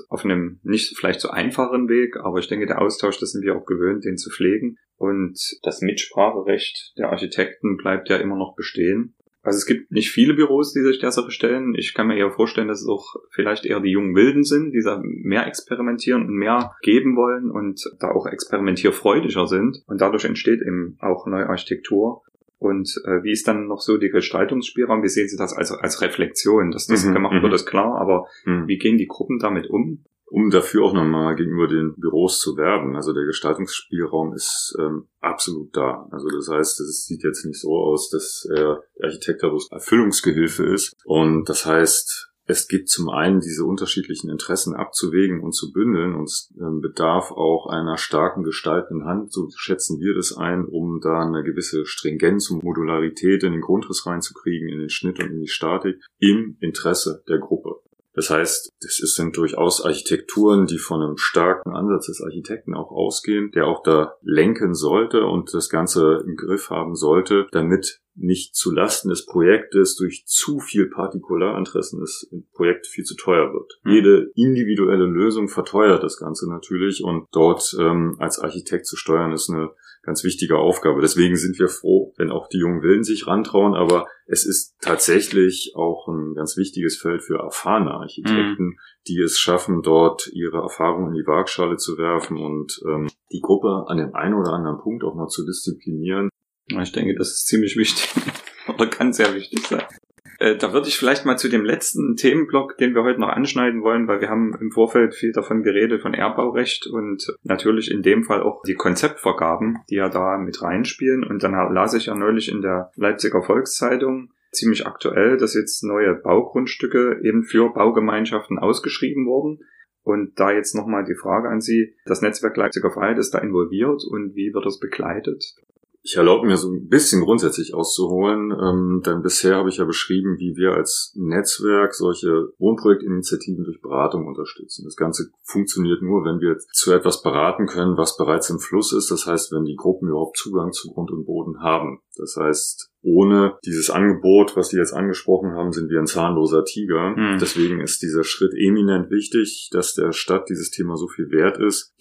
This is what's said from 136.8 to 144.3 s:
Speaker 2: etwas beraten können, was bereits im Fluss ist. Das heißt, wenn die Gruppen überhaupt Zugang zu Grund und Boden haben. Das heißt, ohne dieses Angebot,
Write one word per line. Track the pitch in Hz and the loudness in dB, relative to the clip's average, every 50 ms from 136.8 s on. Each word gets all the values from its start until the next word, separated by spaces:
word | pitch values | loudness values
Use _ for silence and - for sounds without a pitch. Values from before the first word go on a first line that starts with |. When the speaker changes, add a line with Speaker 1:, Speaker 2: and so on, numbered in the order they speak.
| - 92 | 2 4
Speaker 2:
etwas | 90 90 - 90 - - | 4 4 4 2 0 0
beraten | - 82 71 73 78 87 - - 104 | -2 0 2 2 2 2 2 0 -2
können, | - - 90 90 92 90 | -2 0 0 0 2 2
was | 78 82 - - | 2 0 0 0
bereits | - 80 73 80 82 - - | -2 0 2 2 0 0 -2
im | 85 | -4
Fluss | 80 - - 90 104 110 - 107 | -6 -4 -2 0 0 0 2 0
ist. | 104 101 - | 0 0 0
Das | 90 82 - | -2 -4 -2
heißt, | 87 82 82 - - | -2 -2 -2 -2 -2
wenn | 80 78 78 | -4 -4 -4
die | 76 73 | -4 -4
Gruppen | - - 92 92 - 90 85 | -2 0 0 0 0 0 -2
überhaupt | 76 78 80 - - | -2 -2 -2 -4 -6
Zugang | - - 107 95 92 85 90 | -8 -6 -2 -2 -2 -2 -2
zu | - - - - | -6 -8 -12 -10
Grund | - 87 85 - | -8 -8 -6 -6
und | 87 80 78 | -6 -8 -6
Boden | 85 82 82 80 82 78 - | -6 -6 -6 -6 -6 -8 -4
haben. | 82 80 80 80 78 73 - - _ _ - | -2 0 0 0 -2 -4 -10 -12 _ _ -16
Das | - 87 - - | -14 -12 -8 -4
heißt, | 80 78 76 76 - - - - - - _ _ _ - | -2 0 0 0 0 -2 -6 -8 -10 -14 _ _ _ 2
ohne | 92 82 92 98 101 101 101 98 95 - - - | 4 6 6 8 8 6 6 4 4 2 -4 -8
dieses | 87 82 80 78 - | -6 -4 -2 -2 0
Angebot, | 85 90 98 104 90 80 92 92 | 2 2 4 2 2 4 6 8